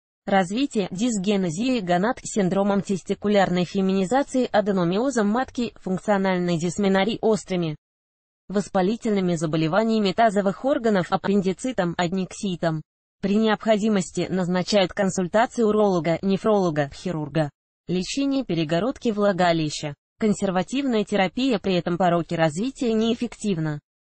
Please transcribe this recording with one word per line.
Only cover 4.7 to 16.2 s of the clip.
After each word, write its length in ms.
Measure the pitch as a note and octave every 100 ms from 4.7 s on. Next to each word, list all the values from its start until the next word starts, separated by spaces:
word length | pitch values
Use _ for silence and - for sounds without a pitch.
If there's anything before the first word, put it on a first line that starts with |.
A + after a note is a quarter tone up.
| F#3+ E3+ F#3+ C4+ B3 G3+
матки, 460 | A#3 C4 - A#3 -
функциональной 800 | F#3 F#3 - G3+ F#3+ F3+ F3 E3+
дисменорией, 600 | F3 F#3 G3 F#3+ F#3+ -
острыми 560 | A3 G#3+ - F3+ E3 D3+ _ _ _ _ _ _ -
воспалительными 880 | G3 - G3 F#3 A#3 A3+ G3+ F3+ E3+
заболеваниями 760 | D#3+ D#3+ D#3+ F#3 A3+ A3 G3+
тазовых 520 | F3+ A3+ G3 G3 -
органов, 440 | C4 D4 A3+ G3 E3+
аппендицитом, 840 | F#3+ - G3+ F#3 F3 B3+ A3+ F3 E3
аднекситом. 840 | F3 F#3+ F3+ - G3 F3 E3 D#3 - _ _ _
При 160 | G3 G#3
необходимости 920 | A3 G#3 G#3+ G#3+ A3 G3+ - - E3+
назначают 640 | F#3 F3 F3+ F3 G#3 F3+
консультацию 760 | - F#3+ F#3+ F3+ G#3+ B3+ - G#3+
уролога, 500 | G#3+ G#3 F3+ D3+ -